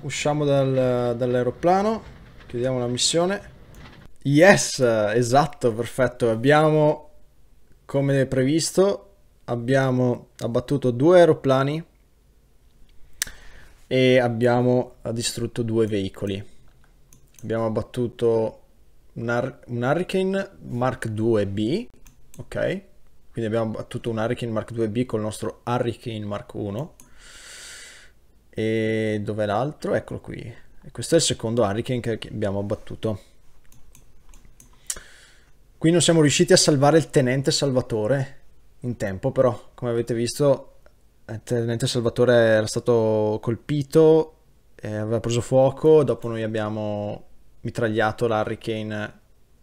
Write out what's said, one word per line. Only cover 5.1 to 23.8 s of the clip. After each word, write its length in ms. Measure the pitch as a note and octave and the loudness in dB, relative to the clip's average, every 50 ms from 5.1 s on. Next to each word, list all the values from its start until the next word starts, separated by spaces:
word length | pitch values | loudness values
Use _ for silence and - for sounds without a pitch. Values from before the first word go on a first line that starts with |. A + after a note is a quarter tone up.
| A2 A#2+ B2 A#2 B2 C#3 D#3 D#3 - - - A#2+ | 2 2 2 4 4 2 2 2 -2 -2 -2 0
perfetto. 580 | G#2+ A2+ A#2 - - - B2+ A#2+ - - B2+ A2+ | 0 -2 -6 -4 -2 0 0 0 0 0 0 0
Abbiamo, 800 | A2 A2+ A#2 C#3 D3+ D3+ D#3 D#3 D#3 D#3 D3+ D3+ D3+ - - - - - - - _ - - _ - - - - - - _ | 0 2 4 4 6 6 6 4 4 4 4 4 2 0 -6 -18 -20 -20 -20 -20 _ -20 -20 _ -20 -20 -20 -20 -20 -20 _
come 420 | - - C#3 C#3 C#3 C#3 C3+ C3 | -4 -2 0 2 2 2 2 0
previsto, 880 | C3 C3+ C3 B2+ C3+ D3+ E3 D3+ - - F3+ F#3+ G3+ G3 - - - _ _ _ _ _ _ _ | 0 0 0 2 2 2 0 0 0 2 2 2 2 0 -2 -8 -16 _ _ _ _ _ _ _
abbiamo 840 | - A#2+ A#2+ A#2 A#2+ C3+ C3+ C3+ C3 B2+ B2+ B2+ B2 A#2+ - - - _ - | -6 -6 -4 0 2 2 2 2 2 2 2 2 2 0 -2 -6 -14 _ -8
abbattuto 540 | - A#2 A#2 B2+ - - D3 C3 - B2+ | -6 -4 -2 -4 -2 -2 -2 0 0 -2
due 260 | A#2 A#2+ C#3 E3+ F#3 F3 | 0 2 4 6 8 8
aeroplani 680 | E3+ D#3+ D3+ - - C3+ C3 C3 C#3 C#3+ D3+ E3 E3+ - _ _ _ _ _ _ _ _ _ _ _ _ _ _ _ _ _ _ - - _ - - - - - - - - - - - - - - - - - - - | 8 6 4 2 0 0 2 2 0 -2 -4 -8 -10 -14 _ _ _ _ _ _ _ _ _ _ _ _ _ _ _ _ _ _ -20 -20 _ -20 -20 -20 -12 -12 -12 -12 -12 -14 -20 -20 -20 -20 -20 -20 -20 -20 -8 -2
e 300 | B2+ C3 C3 B2+ B2+ B2+ | 0 2 4 4 4 4
abbiamo 760 | B2 A#2+ A#2 A2 A#2+ A#2+ A#2+ B2 B2 B2 B2 B2 - - - - - - | 4 2 0 0 2 2 2 2 2 2 2 0 0 -4 -10 -12 -8 -6
distrutto 520 | A#2 A#2+ A2+ - - - A#2 A2+ - B2 | -6 -4 -6 -6 -6 -6 -8 -6 -4 -4
due 260 | A#2 A2+ A2 A2+ A2+ G#2+ | -4 -2 0 0 0 0
veicoli. 600 | G#2+ G2+ F#2+ F#2+ - - G#2 G2+ G2 G2 G2+ - - - - - - - - - _ _ _ _ - - - _ _ - | 0 -2 -4 -4 -6 -8 -6 -6 -6 -6 -8 -12 -18 -20 -20 -20 -20 -20 -20 -20 _ _ _ _ -20 -20 -20 _ _ -14
Abbiamo 220 | - A2 A2 A2+ A2+ | -8 -6 -4 -2 -2
abbattuto 960 | A2 A2 A#2 A2 - - B2 A#2+ A2+ - - A#2+ A#2 A2+ A2+ A2 A2 - - - _ _ - - - - - - - - | -2 -2 -4 -6 -6 -6 -4 -4 -4 -2 0 0 2 2 2 0 -2 -6 -10 -20 _ _ -20 -20 -20 -20 -20 -20 -18 -14
un 140 | - A#2 A#2 | -8 -6 -2
Har-, 300 | A#2 A#2+ B2 C3 C3+ - - - | -2 -2 -2 -4 -8 -12 -12 -10
un 140 | A#2+ A#2 | -6 -4
Hurricane 680 | A#2+ C3 D3+ E3+ F#3 - - F#3+ F#3+ F#3+ F#3+ G3 F#3+ - - - - C3 | -2 -2 -2 -2 -2 -2 -2 -2 -2 -2 -2 -4 -6 -8 -14 -18 -14 -10
Mark 380 | B2 A#2+ B2 B2+ B2 - - | -6 -4 -2 -2 -4 -4 -8
due 400 | A2+ G#2+ G#2 A2 A#2 A2+ G#2 G2+ | -6 -4 -2 0 0 2 0 0
B, 400 | G2 G2 G#2 G#2+ A2+ D#3+ A3 A#3+ - - - - - - - - - - | -2 -2 -4 -2 -2 -2 -4 -6 -8 -16 -20 -20 -20 -20 -20 -20 -18 -18
ok? 460 | - - - - A2 A2 C3 E3+ G3 - - - - - - - - - - | -18 -14 -10 -6 -4 -4 -4 -4 -6 -10 -16 -20 -20 -20 -20 -20 -20 -20 -14
Quindi 140 | - A#2 A2+ G#2+ | -8 -6 -4 -2
abbiamo 220 | A2 A2+ A2+ A2 | -2 -2 -2 -2
abbattuto 380 | - - | -6 -8